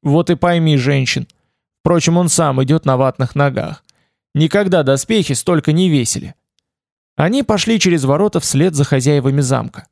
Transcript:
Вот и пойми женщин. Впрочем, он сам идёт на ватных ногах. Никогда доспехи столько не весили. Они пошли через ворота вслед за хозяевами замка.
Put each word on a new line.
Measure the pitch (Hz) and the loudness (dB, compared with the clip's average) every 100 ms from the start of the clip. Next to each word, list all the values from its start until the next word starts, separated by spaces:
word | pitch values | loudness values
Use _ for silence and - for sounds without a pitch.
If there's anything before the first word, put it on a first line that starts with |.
Вот | 147 151 170 | 2 0 0
и | 175 | 0
пойми | 175 170 160 143 | 0 0 2 2
женщин. | 123 139 131 - 120 _ _ _ _ _ | 0 -2 -2 -4 -8 _ _ _ _ _
Впрочем, | - 170 160 170 | 0 0 2 0
он | 175 | 0
сам | - 156 131 | 0 0 0
идёт | 135 156 143 | 0 0 0
на | 127 | 0
ватных | 131 - 131 - | 0 -2 -6 0
ногах. | 143 131 - - _ _ _ _ _ | -2 -2 -8 -12 _ _ _ _ _
Никогда | 143 160 202 196 180 | -2 0 0 2 0
доспехи | 135 135 - 220 170 | 2 0 0 -2 0
столько | 135 - 170 151 | -2 0 -2 0
не | 156 185 | 0 2
весили. | 147 117 - - - _ _ _ _ _ _ _ - | 2 0 -6 -10 -18 _ _ _ _ _ _ _ -4
Они | 156 262 | -2 0
пошли | 277 214 - 226 | 0 -2 0 0
через | 185 170 | 2 0
ворота | 131 147 208 175 | 0 0 0 -2
вслед | - 135 175 | -2 0 0
за | 151 | 0
хозяевами | 143 135 127 147 131 139 | 0 0 2 2 2 0
замка. | 131 131 117 - - | 0 -2 -4 -14 -20